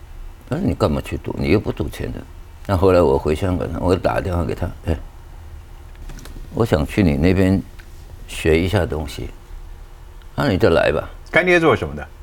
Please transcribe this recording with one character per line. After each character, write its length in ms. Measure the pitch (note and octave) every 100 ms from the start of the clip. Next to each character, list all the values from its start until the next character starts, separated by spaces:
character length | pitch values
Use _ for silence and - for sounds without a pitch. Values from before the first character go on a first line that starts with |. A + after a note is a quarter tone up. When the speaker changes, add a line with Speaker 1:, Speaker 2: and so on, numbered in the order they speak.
| - - - - -
Speaker 1:
他 80 | D3
说 80 | C3+
：“你 60 |
干 180 | - G#2
嘛 120 | C#2
去 140 | - -
赌？ 180 | - -
你 120 | C#2
又 100 | G#2
不 100 | A#2
赌 160 | - -
钱 220 | - -
的。” 80 | - - - - - -
那 80 |
后 180 | F#2 F#2+
来 100 | F2+
我 160 | D2+ C2+
回 160 | D2+
香 240 | D2+ F#2+ F2
港， 80 | G1+ D2+
我 140 | F2
打 280 | F#2+ - -
电 120 | D2
话 80 | F2
给 120 | F2
他 120 | - - - -
：“诶， 100 | D#2 - - - - - - - - - - - - - - -
我 100 | -
想 220 | A#2 D#2+ C#2+
去 160 | -
你 120 | F2+ C#2+
那 180 | E2+
边 260 | F#2+ F#2 F#2+ - - - - - - -
学 320 | - E2 D#2+
一 80 | F2+
下 200 | G2 E2
东 200 | D#2 D#2
西。 220 | - - - - - - - - - - - -
”“那 140 | - C3+
你 80 | F#2
就 140 | G#2
来 200 | E2 -
吧。” 180 | D2+ - - -
Speaker 2:
干 140 | -
爹 160 | F3+ F3
做 160 | D#3+ G#2+
什 100 | D#2+
么 80 |
的？ 140 | D2+ D2 -